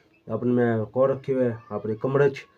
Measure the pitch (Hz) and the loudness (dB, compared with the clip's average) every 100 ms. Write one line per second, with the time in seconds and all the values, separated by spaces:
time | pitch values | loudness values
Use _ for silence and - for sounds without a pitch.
0 | _ _ - 110 120 123 120 113 110 127 | _ _ -8 -4 0 2 2 0 -2 2
1 | 135 135 135 131 123 113 - 104 107 110 | 2 0 -2 0 -2 -4 -8 -8 -6 -4
2 | 135 135 139 139 - | -2 2 2 0 -10